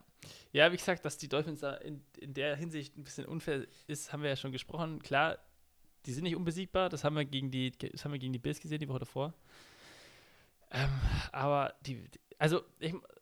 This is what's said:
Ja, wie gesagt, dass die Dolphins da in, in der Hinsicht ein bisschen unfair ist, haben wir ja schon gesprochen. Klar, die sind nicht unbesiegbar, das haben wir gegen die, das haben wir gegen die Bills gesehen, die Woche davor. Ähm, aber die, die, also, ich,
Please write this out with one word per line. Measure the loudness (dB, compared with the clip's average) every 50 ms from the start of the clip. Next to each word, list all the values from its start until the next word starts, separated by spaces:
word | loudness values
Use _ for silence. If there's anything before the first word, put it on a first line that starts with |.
| -14 _ _ -20 -18 -18 -18 -18 -10 0 6
Ja, | 8 8 8
wie | 8
gesagt, | 4 0 0 0 0 -2
dass | -6 -6
die | -6 -4
Dolphins | 0 0 0 0 0 -4 -4
da | -4 -4 -4
in, | -6 -8 -10 -10 -10 -12 _ -18 -14
in | -12 -8 -4
der | -2 0 0 0
Hinsicht | -2 -4 -4 -6 -6 -8 -8 -12
ein | -16 -14
bisschen | -12 -10 -10 -8
unfair | -6 -6 -4 -2 -2 -2 -2 -2 -6 -12 -14 -10
ist, | -8 -6 -6 -6 -6 -6
haben | -2 0
wir | 0
ja | -2
schon | -2 -2 -4 -6
gesprochen. | -6 -6 -6 -4 -4 -2 -2 -4 -6
Klar, | -4 2 4 4 4 4 2 -2 -8 -20 _ _ -20 _ _ _ -20 -20 _ _ -6
die | -6 -4
sind | -2 0
nicht | 0 0
unbesiegbar, | 0 0 0 0 -2 -2 0 2 2 4
das | 2 2 2 0
haben | 2 2
wir | 2 0
gegen | 0 0 -2 -2 0
die, | 0 0 0 0 -2
das | -4 -8 -8 -6 -6 -6
haben | -4 -4
wir | -4
gegen | -2 -2
die | -4 -2
Bills | -2 -4 -4 -4
gesehen, | -4 -4 -4 -4
die | -2
Woche | -2 -4 -4
davor. | -4 -4 -2 -2 -2 -2 -4 -10 -18 -20 -20 -20 -20 -20 -20 -20 -20 -20 -20 -20 -20 -20 -20 -20 -20 -20 -20 -20 -20 _ _ _ _ -6
Ähm, | 0 2 2 2 2 4 4 4 4 4 0 -2
aber | -2 0 2 4 4 4 4 2 -2 -6 -8
die, | -8 -8 -8 -10 -14
die, | -18 -20 _ -10 -2
also, | 4 4 6 6 4 0 -2 -10 -6
ich, | -4 -4 -4 -6 -10 -14 -20 -20